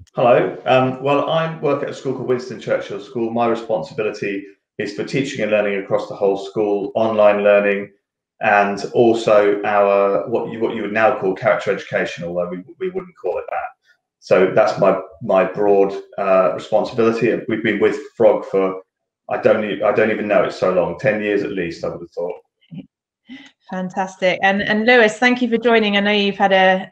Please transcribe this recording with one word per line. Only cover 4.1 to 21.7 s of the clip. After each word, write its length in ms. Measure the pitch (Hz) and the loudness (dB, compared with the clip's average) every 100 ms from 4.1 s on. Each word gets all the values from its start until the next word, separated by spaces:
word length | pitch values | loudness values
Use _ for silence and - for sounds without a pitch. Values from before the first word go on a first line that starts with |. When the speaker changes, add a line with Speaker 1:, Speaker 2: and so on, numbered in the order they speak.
| - 101 98 101 _ _ - | -4 -6 -8 -10 _ _ -10
Speaker 1:
is 160 | 101 - | -8 -8
for 80 | |
teaching 380 | 107 139 - 113 | -6 -4 -4 -4
and 100 | 107 | 0
learning 320 | 107 104 98 | 0 0 -4
across 240 | - 107 - | -4 -4 -4
the 80 | 104 | -2
whole 220 | 98 95 | 0 0
school, 560 | - 110 104 101 98 113 | -4 -2 -2 -2 -2 -2
online 480 | 110 107 104 101 | 0 4 4 6
learning, 480 | 104 101 101 98 101 _ _ _ _ - | 4 4 4 -2 -6 _ _ _ _ -4
and 440 | 107 104 101 98 - | 2 2 2 -2 -4
also 680 | - 117 107 113 104 101 101 | 2 4 4 4 4 4 0
our, 600 | 107 104 101 101 101 98 - | 0 2 4 4 2 0 -2
what 200 | 113 - | -4 -4
you, 120 | 113 | -6
what 120 | 113 | -4
you 80 | 113 | -4
would 120 | 101 | -4
now 260 | 110 110 - | 2 2 2
call 160 | 95 92 | -2 0
character 360 | 110 90 107 | 0 0 -2
education, 520 | 95 - 101 87 - | -4 -4 -4 -4 -8
although 240 | 85 87 87 | -8 -6 -6
we, 160 | 90 - - | -8 -14 -10
we 100 | 92 | -8
wouldn't 280 | 92 90 - | -8 -12 -10
call 200 | 92 82 | -6 -6
it 60 | - | -6
that. 180 | - - _ _ _ _ _ | -8 -8 _ _ _ _ _
So 320 | - 98 - 110 | 0 2 4 4
that's 240 | 107 - | 2 2
my, 180 | 95 - - - | 2 2 -4 -12
my 220 | 110 95 | 0 2
broad, 500 | 90 101 101 98 98 - - - | 2 0 2 4 2 -2 -12 -6
uh, 360 | 98 95 92 | 0 2 2
responsibility. 840 | - - 107 - 120 113 113 117 90 - | -2 -2 -2 -2 0 0 2 0 -2 -4
We've 140 | 107 | -4
been 180 | 117 101 | -2 0
with 180 | 107 101 - - | 0 0 -10 2
Frog 300 | 110 95 - | 2 2 -2
for, 360 | 98 92 - - _ _ _ - | -2 -2 -4 -14 _ _ _ -8
I 120 | 107 | -2
don't 220 | 113 107 104 | 2 0 -2
e-, 180 | 95 | -2
I 80 | 104 | -2
don't 180 | 113 110 | 0 0
even 180 | 101 104 | -2 0
know, 180 | 98 - | 0 0
it's 120 | - | -2
so 140 | 92 | -2
long, 260 | 92 87 - | 0 -2 -2
ten 220 | 110 104 | -2 -2
years 220 | 104 101 | -2 -2
at 80 | - | -4
least, 320 | 95 85 | -6 -8